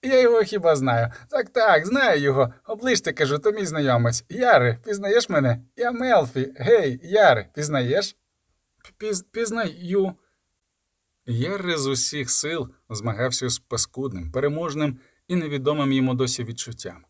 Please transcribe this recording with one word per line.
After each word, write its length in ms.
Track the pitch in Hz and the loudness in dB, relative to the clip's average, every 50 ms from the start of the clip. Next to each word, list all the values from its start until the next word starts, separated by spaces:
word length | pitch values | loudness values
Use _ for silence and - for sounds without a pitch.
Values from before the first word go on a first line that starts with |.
Я 180 | _ 262 269 254 | _ 2 2 4
його 220 | 254 240 233 226 | 4 6 4 4
хіба 340 | 214 190 - 208 175 165 160 | 2 2 -2 -2 2 2 2
знаю? 360 | 147 131 135 120 117 117 117 - - - - | 4 2 0 2 0 0 -2 -4 -10 -20 -6
Так, 220 | - 294 247 196 | -4 -4 -4 -2
так, 360 | _ - 220 220 185 156 - | _ 0 4 6 6 4 4
знаю 340 | 180 226 277 269 247 185 151 | 2 0 0 2 2 2 2
його. 320 | 143 139 135 131 135 120 - - _ | 2 2 2 2 2 0 0 -10 _
Оближте, 460 | _ 226 208 220 254 254 202 - - | _ -10 -6 -2 0 0 0 0 -2
кажу, 260 | 156 - 156 139 214 220 | -2 -2 0 0 0 0
то 140 | - 214 | 0 2
мій 140 | 208 214 202 | 2 2 0
знайомець. 580 | 175 156 156 147 139 123 120 120 120 117 - - _ | 0 -2 -2 0 2 2 2 2 2 0 -2 -4 _
Яре, 500 | 165 214 254 247 226 151 123 120 113 117 - | -6 -2 4 6 6 6 6 4 0 -2 -4
пізнаєш 440 | - 208 202 196 202 202 233 240 - | -8 -6 -6 -2 2 2 2 2 2
мене? 320 | 196 156 135 131 117 113 - _ _ | 0 2 2 2 0 0 -4 _ _
Я 160 | - 226 240 | -4 -4 -4
Мелфі. 600 | 254 233 247 254 247 196 156 127 - 135 131 135 - | -2 -2 0 2 4 4 4 2 -2 -4 -6 -6 -6
Гей, 440 | - 127 - 233 226 190 147 127 123 | -8 0 4 4 4 4 2 -2 -6
Яре, 460 | - 170 180 214 208 180 135 110 101 - _ | -8 -2 2 6 6 8 6 6 2 -8 _
пізнаєш? 600 | - 147 151 151 139 127 120 127 180 202 - - _ _ _ _ _ _ _ _ _ _ _ _ _ _ - _ _ | -8 -6 -2 -2 -2 -2 0 0 0 -2 -2 -8 _ _ _ _ _ _ _ _ _ _ _ _ _ _ -20 _ _
Піз-, 260 | - 214 208 185 185 _ | -8 -4 -4 -4 -6 _
пізнаю. 840 | _ 220 233 220 220 233 226 190 - 175 175 175 180 202 190 190 180 _ _ _ _ _ _ _ _ _ _ _ _ _ _ _ _ _ _ _ _ _ _ | _ -6 -4 -4 -4 -4 -4 -6 -6 -10 -10 -4 -2 -2 -2 -2 -4 _ _ _ _ _ _ _ _ _ _ _ _ _ _ _ _ _ _ _ _ _ _
Яре 500 | - 123 113 123 160 196 202 190 180 170 | -8 -4 -4 -4 -4 -4 -6 -4 -4 -2
з 100 | 156 139 | -2 -2
усіх 440 | 135 135 127 - - - 147 135 120 | -2 -2 -2 -2 -2 -4 -6 -4 -2
сил 380 | - - - 147 165 170 135 120 - _ _ _ | -2 -2 -2 -2 -4 -6 -8 -8 -12 _ _ _
змагався 600 | 113 104 104 117 110 101 120 127 123 - - 127 | -12 -8 -6 -6 -4 -2 -4 -2 -2 -2 -2 -2
з 100 | 113 - | -2 -2
паскудним, 720 | _ _ - 117 - - _ - 131 135 - 92 87 78 | _ _ -4 -4 -4 -4 _ -8 -8 -8 -8 -8 -10 -8
переможним 680 | - 127 135 147 147 151 170 170 143 147 156 147 135 127 _ _ _ _ _ _ | -6 -4 -2 -2 -4 -4 -8 -8 -6 -4 -4 -4 -4 -6 _ _ _ _ _ _
і 80 | 175 | -4
невідомим 560 | 180 165 151 147 143 131 135 151 151 143 139 | -4 -4 -4 -6 -4 -2 -2 -2 0 0 0
йому 220 | 135 131 131 131 127 | 0 2 0 0 0
досі 300 | 123 131 123 120 - 123 | 0 0 0 0 -2 -2
відчуттям. 600 | 110 113 - - - 113 - - 98 87 80 _ _ | -8 -10 -12 -12 -12 -12 -12 -12 -14 -14 -16 _ _